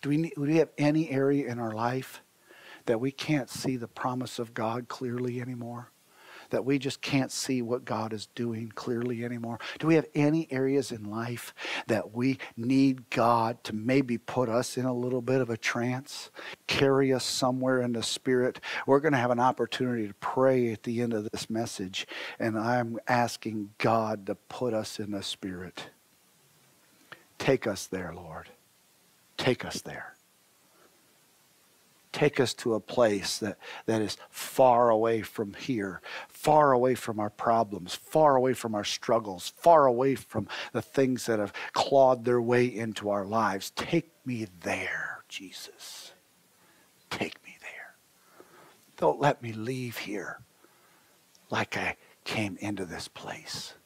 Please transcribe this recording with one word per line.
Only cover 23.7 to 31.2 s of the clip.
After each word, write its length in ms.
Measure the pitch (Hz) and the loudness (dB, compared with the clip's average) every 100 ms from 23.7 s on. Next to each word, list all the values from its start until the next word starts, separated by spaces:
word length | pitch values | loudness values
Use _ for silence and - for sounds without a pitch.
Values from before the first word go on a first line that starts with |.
| _ | _
God 480 | 120 113 110 110 98 | 2 2 0 -4 -6
to 80 | |
put 400 | 101 _ - 127 | -10 _ -6 -2
us 240 | 110 104 - | -2 -4 -8
in 140 | 104 | -6
the 100 | 101 | -6
Spirit. 680 | 98 - 98 90 92 - - _ _ _ _ _ _ _ _ _ _ _ _ - _ _ | -6 -8 -8 -8 -10 -14 -16 _ _ _ _ _ _ _ _ _ _ _ _ -20 _ _
Take 300 | - 131 - | 0 2 0
us 180 | 98 - | -6 -6
there, 260 | 92 87 | -8 -8
Lord. 360 | 82 82 80 80 - _ _ _ _ _ _ _ - | -10 -12 -14 -16 -20 _ _ _ _ _ _ _ -4
Take 280 | - 123 | -2 0
us 180 | 85 - | -4 -10
there. 340 | - 71 - - _ _ _ _ _ _ _ _ _ _ | -10 -12 -14 -20 _ _ _ _ _ _ _ _ _ _